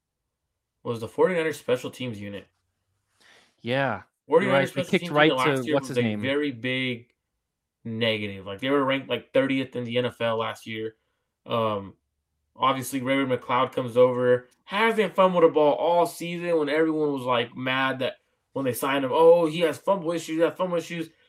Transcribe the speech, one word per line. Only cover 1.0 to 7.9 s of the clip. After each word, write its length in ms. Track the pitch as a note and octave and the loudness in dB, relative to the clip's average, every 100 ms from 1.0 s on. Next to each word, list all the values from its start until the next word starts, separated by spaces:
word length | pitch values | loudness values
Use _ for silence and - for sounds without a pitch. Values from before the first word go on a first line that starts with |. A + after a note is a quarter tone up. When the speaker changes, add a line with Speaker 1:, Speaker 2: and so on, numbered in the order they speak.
Speaker 1:
the 80 | A2 | -8
forty-niners 500 | - E3+ F3+ D#3+ D3 | 0 0 2 -4 -6
special 320 | - B2 C3+ | -4 -4 -4
teams 300 | - B2+ G#2 | -10 -10 -10
unit. 260 | G2+ G2 - _ _ _ _ _ _ _ _ _ _ _ | -12 -14 -16 _ _ _ _ _ _ _ _ _ _ _
Speaker 2:
Yeah. 420 | A2+ B2+ C#3 G2+ - _ - | -4 -2 -2 -4 -10 _ 0
Speaker 1:
Forty-niners 200 | D#3+ - | 2 4
Speaker 2:
You're 120 | C3+ | 2
right. 20 | |
They 100 | C3+ | 2
Speaker 1:
special 200 | - - | -2 -2
Speaker 2:
kicked 120 | F#3 | -2
Speaker 1:
teams 80 | F3 | 0
Speaker 2:
right 120 | D3 D#3 | 2 4
Speaker 1:
unit 80 | C3 | 4
last 200 | B2+ C3+ | 2 0
Speaker 2:
to, 60 | B2 | 0
Speaker 1:
year 80 | |
Speaker 2:
what's 140 | C#3+ C3+ | -2 -2
Speaker 1:
was 80 | B2+ | -2
Speaker 2:
his 80 | |
Speaker 1:
a 40 | A#2 | -2
Speaker 2:
name? 120 | G#2 | -2
Speaker 1:
very 320 | B2 C#3+ D3 | -2 -2 -4
big 560 | A#2+ B2 B2+ C3 A#2 - _ _ _ _ _ _ _ | -6 -6 -4 -4 -6 -12 _ _ _ _ _ _ _
negative. 640 | A#2+ | -12